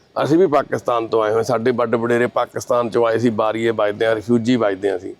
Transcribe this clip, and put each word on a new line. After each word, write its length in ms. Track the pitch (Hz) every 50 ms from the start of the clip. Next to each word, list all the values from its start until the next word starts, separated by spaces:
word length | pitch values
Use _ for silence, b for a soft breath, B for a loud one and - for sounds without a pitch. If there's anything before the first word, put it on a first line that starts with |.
| b b b
ਅਸੀਂ 220 | 113 131 131 156 170
ਵੀ 100 | 190 156
ਪਾਕਿਸਤਾਨ 600 | 143 143 127 - 131 120 - - 120 117 113 107
ਤੋਂ 160 | 110 113 110
ਆਏ 80 | 107
ਹੋਏ, 120 | 110 113 113
ਸਾਡੇ 280 | 110 123 113 110 127
ਵੱਡ 240 | 123 113 120 113 120
ਵਡੇਰੇ 320 | 117 113 120 120 120 123 117
ਪਾਕਿਸਤਾਨ 600 | - 120 120 - - 120 - - 127 120 120 113
ਚੋਂ 160 | 95 117 117 117
ਆਏ 100 | 113 113
ਸੀ, 100 | 117 120
ਬਾਰੀਏ 400 | 110 104 110 110 107 113 117 113
ਵੱਜਦੇ 340 | 110 107 104 104 101 104 113
ਆ, 80 | 113 113
ਰਿਫਿਊਜੀ 400 | 110 104 110 120 120 110 117 127
ਵੱਜਦੇ 340 | 117 113 101 98 95 101 98
ਆ 60 | 95 90
ਅਸੀਂ। 160 | 95 98 98 -